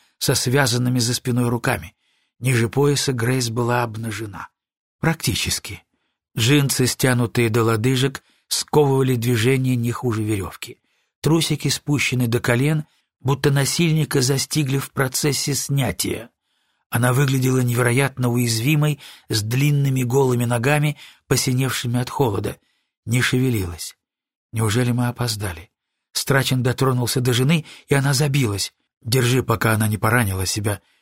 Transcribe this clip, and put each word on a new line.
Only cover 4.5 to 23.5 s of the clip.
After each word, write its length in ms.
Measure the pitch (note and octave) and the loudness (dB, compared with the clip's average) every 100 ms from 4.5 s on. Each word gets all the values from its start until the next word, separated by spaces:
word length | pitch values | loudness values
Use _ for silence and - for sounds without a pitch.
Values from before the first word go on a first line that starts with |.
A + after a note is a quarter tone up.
| _ _ _ _ _ | _ _ _ _ _
Практически. 800 | D#3 D#3+ - F2+ - - - - _ _ _ _ _ - | -2 0 -2 -2 -2 -6 -8 -16 _ _ _ _ _ -2
Джинсы, 500 | A2+ D3 C#3 - B2+ | 2 4 2 0 0
стянутые 640 | - C3 A#2+ A#2+ - A#2 | 2 2 2 0 0 2
до 160 | A#2 | 2
лодыжек, 580 | A2+ A2+ B2 C3 C3+ C3+ - _ _ | 2 2 0 0 -2 -4 -16 _ _
сковывали 680 | - - D3+ C#3+ C3+ C3 B2 | -8 0 2 4 2 2 0
движение 580 | A#2 A#2+ A#2 C3+ C3 | 0 2 2 2 0
не 160 | B2+ A#2 | 0 -2
хуже 320 | A2+ B2 A2 | -2 -2 -2
верёвки. 560 | G#2+ G#2 E2+ - - - _ _ _ _ | -2 -4 -6 -10 -16 -16 _ _ _ _
Трусики 460 | C#3+ E3 D3+ D3+ C#3+ | 0 2 2 -2 -2
спущены 580 | - - C#3+ - B2 B2 | -4 -2 0 0 0 0
до 140 | A#2+ | 0
колен, 440 | - A#2+ C#3+ D#3 - _ _ _ | 0 0 2 -2 -4 _ _ _
будто 300 | B2+ C#3 D3 | -4 0 2
насильника 680 | C#3 C3+ - E3+ D#3 D3 C#3+ | 2 0 2 2 2 2 0
застигли 580 | B2+ C3+ - D#3+ C#3 C3+ | 0 0 -2 -2 0 -2
в 140 | - | -4
процессе 640 | - C3 - D3+ C3 - | -4 -2 0 -2 -2 -4
снятия. 760 | C3+ - C#3 B2 - - - A#2+ _ _ _ _ _ _ | -4 -2 -2 -2 -4 -6 -6 -10 _ _ _ _ _ _
Она 220 | A2+ B2 | 0 2
выглядела 480 | B2+ C#3 C3+ B2+ B2+ | 2 2 2 2 2
невероятно 680 | B2 A#2+ B2 A#2+ C#3 C3 B2 | 0 0 2 2 0 0 -2
уязвимой, 720 | A#2+ A#2+ A2+ B2+ D3+ D3+ C#3+ - - _ | 0 0 0 2 2 2 -2 -10 -20 _
с 140 | G#2+ | -4
длинными 600 | G#2+ B2+ C#3+ C#3+ C#3 C3 | -2 0 2 2 2 0
голыми 420 | B2 C3 C3 A#2+ | 2 2 2 2
ногами, 520 | A#2+ A#2+ B2 D3 D3+ C#3+ - - _ | 0 0 2 2 0 -4 -14 -20 _
посиневшими 720 | C3 - B2+ B2+ - A#2+ B2 | -2 0 0 0 -2 -2 -2
от 120 | B2 | -4
холода. 480 | - C3 G2+ G2+ - _ _ _ _ - | -2 0 0 -4 -8 _ _ _ _ -2
Не 160 | B2 | 0
шевелилась. 720 | B2 B2+ C3 | 0 0 0